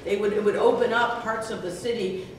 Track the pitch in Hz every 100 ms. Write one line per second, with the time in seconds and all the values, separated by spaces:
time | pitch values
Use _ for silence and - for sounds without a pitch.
0 | - 202 208 - 202 - 240 247 220 226
1 | - - 220 220 - 202 180 - 240 214
2 | 185 185 -